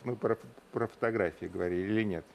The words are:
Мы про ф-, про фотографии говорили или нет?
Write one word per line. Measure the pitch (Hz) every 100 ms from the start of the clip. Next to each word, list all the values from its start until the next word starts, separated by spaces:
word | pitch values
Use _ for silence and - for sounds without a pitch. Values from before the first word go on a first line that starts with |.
Мы | - 120
про | 117
ф-, | 113 - - -
про | - 113
фотографии | - 117 113 90 - 87
говорили | 92 90 90 95
или | 110
нет? | 107 87 -